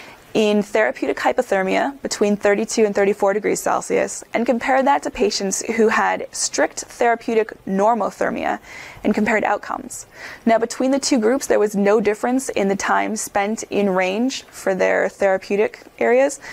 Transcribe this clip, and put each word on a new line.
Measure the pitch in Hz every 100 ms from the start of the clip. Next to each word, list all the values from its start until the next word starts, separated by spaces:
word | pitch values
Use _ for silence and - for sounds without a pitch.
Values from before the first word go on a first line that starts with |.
| - - -
in | - 214 208
therapeutic | 202 226 220 - 262 -
hypothermia | 262 247 233 196 190 190 277 277
between | 214 - 208 208
thirty-two | 208 202 220 -
and | 208
thirty-four | 202 196 202 196
degrees | 208 190 185
Celsius | - - - - 196 - -
and | 220
compared | 240 240 - 269 262
that | 285
to | 285
patients | - 208 - 196 - - 226
who | 220
had | 214 190 185 -
strict | - - - 320 -
therapeutic | - - 240 226 - 220 214 -
normothermia | - 190 214 233 - - - - 78 - - - - -
and | -
compared | 214 214 214
outcomes. | - 208 - - - - - - - -
Now, | 233 226
between | 233 - 262
the | 269
two | - 269
groups, | 214 262 -
there | 214
was | 208 202
no | 202 226
difference | 403 - 240 262 -
in | - 196
the | 196
time | - 196 196 214
spent | - 208 202 220 -
in | 202 202
range | 185 185 208 262 -
for | - - 196
their | 185 190 190 190
therapeutic | - 196 190 - 202 214 - - -
areas, | 233 247 277 - -